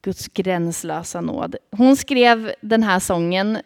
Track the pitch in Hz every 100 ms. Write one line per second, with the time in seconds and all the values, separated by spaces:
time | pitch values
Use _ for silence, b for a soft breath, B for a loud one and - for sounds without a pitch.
0 | 196 185 - - 185 175 170 165 170 156
1 | 165 175 165 - 180 - _ 208 254 277
2 | - 247 240 233 220 - 214 226 220 185
3 | - 180 170 185 202 220